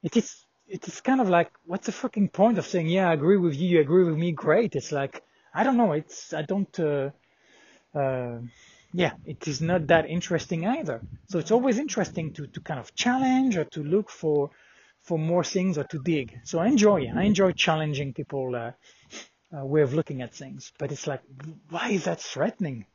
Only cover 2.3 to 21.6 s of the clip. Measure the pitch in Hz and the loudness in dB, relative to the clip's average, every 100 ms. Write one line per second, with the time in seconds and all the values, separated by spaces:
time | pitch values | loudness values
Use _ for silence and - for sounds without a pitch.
2.3 | - 214 208 - 180 160 180 185 160 151 | 4 4 4 0 -2 2 2 2 2 4
3.3 | 202 175 139 180 170 143 180 175 156 170 | 4 4 0 4 4 6 6 4 2 0
4.3 | 156 - 165 220 139 - 147 139 - _ | -2 2 2 2 -2 -4 -4 -4 -8 _
5.3 | _ _ - 240 240 226 151 - - - | _ _ -2 2 4 2 0 -4 -18 -10
6.3 | 156 151 190 196 - 156 143 139 - _ | -8 -4 -4 -4 -2 0 0 -4 -8 _
7.3 | _ _ _ _ _ _ 151 135 131 123 | _ _ _ _ _ _ -4 -2 -2 -6
8.3 | 117 120 _ - _ _ 175 170 - - | -8 -12 _ -20 _ _ -2 -2 -2 -14
9.3 | 147 - 135 160 180 151 165 151 170 - | -10 -8 -4 0 0 4 4 4 -4 -2
10.3 | 165 - 170 180 285 208 117 - - _ | -4 -2 -4 -2 -4 -4 -8 -10 -18 _
11.3 | 190 156 220 262 226 294 - 180 - 160 | -6 2 2 2 0 -2 -4 -4 -4 -8
12.3 | - 139 - - 143 113 - 247 254 262 | -10 -12 -14 -10 -10 -10 -4 0 2 2
13.3 | 262 262 190 143 160 147 185 208 - 160 | 4 2 0 -2 -6 0 0 -2 -4 0
14.3 | 147 143 _ _ _ _ _ - 165 160 | 0 0 _ _ _ _ _ -4 -2 2
15.3 | 175 160 196 185 151 139 156 135 156 123 | 0 0 0 0 -2 -4 -6 -2 -2 -2
16.3 | - - 165 190 277 208 170 123 160 202 | -12 -6 -2 2 6 6 4 0 0 2
17.3 | 202 190 175 - 156 156 139 143 131 143 | 4 4 4 2 2 0 -2 -4 -6 -8
18.3 | 139 131 123 117 - _ _ _ - - | -6 -4 -4 -6 -12 _ _ _ -20 -20
19.3 | _ _ 156 135 151 143 147 151 135 120 | _ _ -12 0 4 4 2 -2 -6 -8
20.3 | - 135 135 - _ - 143 - 139 _ | -12 -16 -16 -18 _ -8 -6 -6 -8 _
21.3 | 131 147 156 | -18 -18 -18